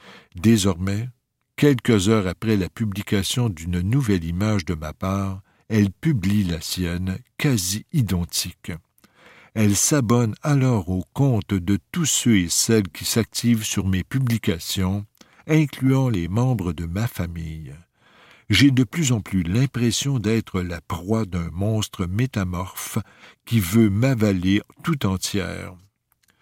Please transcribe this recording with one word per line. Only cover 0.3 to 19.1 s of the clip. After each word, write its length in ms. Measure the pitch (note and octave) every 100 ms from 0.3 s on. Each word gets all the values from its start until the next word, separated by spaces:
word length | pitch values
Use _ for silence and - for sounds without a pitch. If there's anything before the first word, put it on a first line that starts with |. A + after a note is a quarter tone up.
| -
Désormais, 760 | G#2+ A2+ F#2+ E2+ F#2+ G2+ B2 - _ _ _ -
quelques 500 | D3 C3 - A2 F#2
heures 200 | A2 F#2
après 280 | E2+ A2 G#2
la 140 | E2+
publication 800 | - A2+ G2 - G#2 F#2+ - A#2+
d'une 320 | D#2+ E2 F2
nouvelle 420 | F#2 C3+ A#2+ G2
image 400 | E2 F2 G#2+ G#2
de 100 | D#2+
ma 200 | E2 D2+
part, 480 | - F#2+ G2 G2 F#2+ - _ -
elle 240 | A2 G2+
publie 540 | - E3 C3 F2+ G#2 F#2
la 160 | E2
sienne, 580 | - - F2 F2 F#2 F#2+ - -
quasi 480 | D3+ A#2 F2+ G#2 -
identique. 800 | D#3+ G#2 F#2 E2+ - F2+ - - E2 _ _ _ _ - - _
Elle 220 | G#2+ G#2 G2+
s'abonne 580 | - D3+ G#2+ A#2+ A#2 G2
alors 480 | D3+ C#3+ C3 A#2 F#2
au 140 | F#2 -
compte 420 | - C#3 A2+ -
de 240 | G2 F2+ G2+ -
tous 140 | F3+ D#3+
ceux 320 | - B2 G#2
et 120 | E2+
celles 380 | - - A2+ F#2+
qui 160 | -
s'activent 640 | - A#2 G#2+ - A#2+ A2+ G#2+
sur 200 | - F#2+
mes 200 | F#2 -
publications, 1000 | C3 B2+ A2+ - E2+ - - F#2 G2+ G2+ _ _ _ -
incluant 640 | D#3 D3 - C3 C3+ B2+
les 220 | G#2 E2+
membres 420 | G#2 B2+ A#2 F2+
de 140 | D#2+ E2+
ma 200 | F2+ A2+
famille. 720 | - E2+ E2+ D#2+ D#2+ C#2+ D2+ _ _ _ _ - _ -
J'ai 220 | G#2 C#3+
de 120 | B2+
plus 300 | A#2+ E3+ C#3+